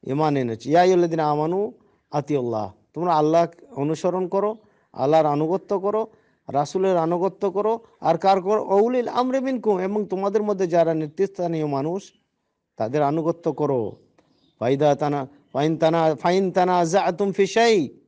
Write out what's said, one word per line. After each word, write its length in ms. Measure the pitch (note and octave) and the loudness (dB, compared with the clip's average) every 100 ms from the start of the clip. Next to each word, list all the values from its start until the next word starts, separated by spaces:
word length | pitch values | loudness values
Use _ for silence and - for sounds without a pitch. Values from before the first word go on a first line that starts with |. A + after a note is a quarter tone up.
| - | -4
ইমান 300 | C#3 D#3 C#3+ | 0 0 0
এনেছে, 340 | B2 A2 - | -2 -6 0
ইয়া 100 | D#3+ | 4
আইয়ুহাল্লাযীনা 500 | F3+ F#3 F3 D#3+ D3+ | 6 4 2 0 0
আমানু 420 | D3 D#3 F3+ G#3+ - _ _ _ | 0 -2 -2 -4 -8 _ _ _
আতিউল্লাহ, 640 | D3 C#3 D3 A#2+ A2 G#2 - _ | -6 -2 -4 -2 -4 -6 -12 _
তোমরা 200 | - F3 | -6 0
আল্লাহ 320 | D#3 D3+ E3 E3 - - | 2 4 2 2 -4 -18
অনুসরণ 580 | - C#3+ D#3 F3+ F3+ F#3 | -6 -4 -2 -2 -2 -2
করো, 280 | F#3+ G#3 G#3+ _ _ _ | -2 -2 -6 _ _ _
আল্লাহর 340 | - C3+ D#3+ D#3 | -4 2 4 4
আনুগত্য 540 | D3 D#3+ F#3 - G3+ | 0 0 -2 -2 -4
করো, 260 | G3 G#3+ A3+ _ _ _ - | -2 -4 -6 _ _ _ -6
রাসূলের 480 | C3 D3 F#3+ F#3+ F3+ | -4 -2 0 0 2
আনুগত্য 540 | E3 F3 F#3 F#3 G3+ | 0 0 -2 -2 -4
করো, 300 | F3+ G#3 A3+ - _ | -2 -2 -4 -8 _
আর 180 | - E3+ | -2 2
কার 240 | F#3+ G3 | 4 2
করো? 340 | F3+ G#3+ - G3 | 2 -2 2 2
উলিল 320 | A3+ B3+ A#3 | 4 2 -2
আমরি 320 | - B3+ C4 | -2 -2 -2
মিনকুম, 380 | C4 B3+ G#3+ F#3+ | -2 -2 -2 -2
এবং 280 | F#3+ G#3+ G3+ | -2 -4 -4
তোমাদের 360 | F#3 G3+ G#3 | -4 -2 -2
মধ্যে 240 | G#3 G3 F#3 | -2 -2 0
যারা 280 | E3+ E3 | 2 2
নেতৃস্থানীয় 720 | D#3+ D#3 D3 F#3+ - F3 E3 D3+ | 0 -4 -4 -4 -2 -4 -2 -2
মানুষ, 460 | C#3 D3 F#3 - _ _ _ _ _ _ _ | -2 -4 -6 -10 _ _ _ _ _ _ _
তাদের 260 | A2+ C#3+ | -4 0
আনুগত্য 500 | C#3+ D#3 D#3+ E3+ E3 | 0 0 -2 -2 -4
করো। 440 | D3 D3+ C3 G#2 - _ _ _ _ _ _ | -2 -2 -2 -4 -10 _ _ _ _ _ _
ফাইদা 360 | A2+ C#3 D3 | -2 2 2
তানা-, 320 | C#3+ D3 C#3+ C3 _ _ | 2 0 -4 -6 _ _
ফাইন 240 | B2+ D3+ D#3 | -2 -2 2
তানা-, 400 | D#3+ E3 D#3+ D3 | 2 2 2 0
ফাইন 360 | F3 F#3 F#3+ | 0 2 0
তানাজাতুম 800 | F#3 F3+ F3+ E3+ F#3+ F3 E3+ G3+ | 0 2 2 2 0 0 -2 -4
ফি 140 | F#3+ G3 | 0 0
শাই 420 | - A#3 G#3+ C3+ - | 2 4 4 0 -8